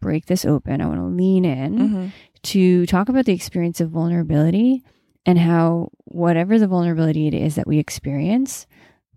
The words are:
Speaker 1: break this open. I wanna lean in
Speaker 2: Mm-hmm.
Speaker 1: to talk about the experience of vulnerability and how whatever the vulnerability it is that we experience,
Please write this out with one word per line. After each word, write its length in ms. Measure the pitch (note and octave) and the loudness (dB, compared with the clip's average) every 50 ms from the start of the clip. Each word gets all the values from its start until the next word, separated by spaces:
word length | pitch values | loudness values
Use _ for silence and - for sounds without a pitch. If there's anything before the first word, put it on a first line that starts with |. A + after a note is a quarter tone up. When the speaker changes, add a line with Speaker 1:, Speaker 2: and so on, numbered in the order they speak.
Speaker 1:
break 240 | - - D#3 D#3 - | -6 -4 -4 -4 -2
this 200 | - F3+ F#3 - | -2 -2 -2 0
open. 360 | - D3 C3+ - - C3+ C#3+ | 0 -2 0 -2 -4 -4 -4
I 40 | - | -4
wanna 200 | D#3+ D3+ F3 F3 | -4 -4 -4 -6
lean 380 | F3+ F3+ F3 F#3 F#3+ F#3+ F#3 F3+ | -4 -2 0 0 2 2 2 2
in 320 | E3+ C3+ B2+ C3+ D3+ G3 | 0 -2 -4 -6 -4 -2
Speaker 2:
Mm-hmm. 280 | A#3 B3+ G#3+ G#3+ F#3 F#3 G3 - - - _ _ _ - | 0 0 0 -2 -4 -6 -10 -12 -16 -20 _ _ _ -12
Speaker 1:
to 420 | - - G3 F#3 F3+ F3+ F3+ F3 | -2 0 2 4 4 4 2 2
talk 220 | - - F3+ G3+ A#3+ | 2 0 0 0 2
about 160 | B3+ C4+ B3+ | 0 0 2
the 80 | A#3 F#3 | 2 0
experience 460 | F3 - - - F#3 E3+ E3+ E3 - | -2 -4 -6 -4 -4 -4 -4 -2 -4
of 80 | E3+ D#3+ | -6 -4
vulnerability 920 | E3 E3 E3 E3+ E3+ E3+ E3 C#3 D#3+ D3 D3+ E3 F3 G3+ A#3 B3+ C4+ B3+ - _ _ _ _ _ _ _ _ | -2 -2 -2 0 0 -2 -2 0 0 2 2 2 2 2 2 2 0 -2 -6 _ _ _ _ _ _ _ _
and 120 | F3 F3+ E3+ | 2 4 4
how 500 | E3+ E3 E3+ E3+ E3 E3 E3+ E3+ - - - _ _ | 4 4 4 4 2 2 0 -2 -4 -8 -12 _ _
whatever 520 | - - E3+ E3+ E3+ E3+ E3 F3 F#3+ A3 | -14 -6 -2 0 2 2 2 2 2 2
the 100 | A3+ G#3+ | 2 4
vulnerability 600 | F#3+ F#3 F3+ E3+ F3 E3 D#3+ D#3+ D#3 D#3 D#3 D3+ | 2 2 0 0 0 0 0 0 0 0 0 0
it 60 | D3+ - | -2 -2
is 220 | - - D#3 D3 | -2 -2 -2 -2
that 120 | - - | -4 -2
we 100 | - D3+ D3+ | 0 0 0
experience, 840 | D3 - - - - C#3+ C#3 C#3 D3 F3 G#3+ B3+ C4+ C4 - - - _ _ _ _ _ _ _ _ _ _ | 0 -2 -8 -10 -8 -6 -4 -4 -2 -2 0 -2 -2 -4 -8 -14 -16 _ _ _ _ _ _ _ _ _ _